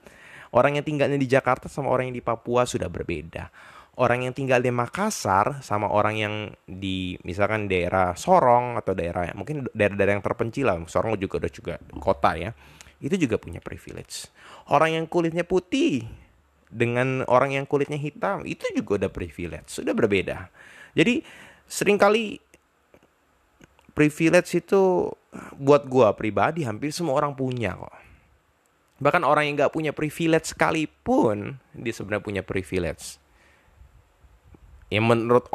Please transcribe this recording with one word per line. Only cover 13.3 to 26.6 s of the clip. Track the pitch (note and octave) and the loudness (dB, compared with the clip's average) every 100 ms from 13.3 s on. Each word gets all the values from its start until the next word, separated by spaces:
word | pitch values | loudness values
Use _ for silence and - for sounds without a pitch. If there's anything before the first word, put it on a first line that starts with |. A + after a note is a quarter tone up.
| G2+ | -2
punya | - F2+ | -6 -14
privilege. | - F#2+ - F2+ - - - _ - - - | -12 -14 -14 -16 -14 -16 -16 _ -20 -18 0
Orang | C#3+ D#3+ | 4 4
yang | D#3+ D#3+ | 0 -2
kulitnya | F3 E3 E3 E3+ | 0 0 -2 0
putih | F#3 - C4+ D#4+ C3 A2+ - - _ _ _ _ | -2 0 0 0 0 -6 -14 -20 _ _ _ _
dengan | A2+ A#2 A#2+ C3 C3 - | -2 0 0 0 -2 2
orang | B2 C3+ C#3 | 4 4 -2
yang | |
kulitnya | C#3 C#3+ C#3+ D3+ | -2 -2 0 -4
hitam, | D3 - F#3+ F3+ | -8 -6 -4 -4
itu | - - B4 E4+ | -8 -8 -6 -4
juga | - G2+ F#2+ | -2 -2 -2
udah | |
privilege, | - E2+ - E2+ E2 - | -6 -12 -10 -10 -12 -12
sudah | - C#4 A#3+ | -8 -4 0
berbeda. | A2+ G2 - - F2+ - - - - C#3+ | 2 2 0 -6 -12 -20 -20 -20 -4 2
Jadi, | F#3+ A#3+ - - - - | 2 2 -4 -14 -20 -20
seringkali | - - F#3+ G3+ G3+ A3 G#3+ - _ _ _ _ _ _ _ _ _ _ _ _ - _ _ - | -12 -2 0 4 4 4 -2 -10 _ _ _ _ _ _ _ _ _ _ _ _ -20 _ _ 2
privilege | D3+ - D#3+ F3 - F3 | 2 2 4 4 4 -2
itu | - G3 F#3+ F3+ - - _ - - - | 2 2 4 2 -2 -8 _ -20 -18 -2
buat | C#3 C#3+ C3+ | 4 4 6
gua | B2+ G#2+ | 4 4
pribadi | - G#2+ G2 A#2+ E3 | 4 -2 0 0 0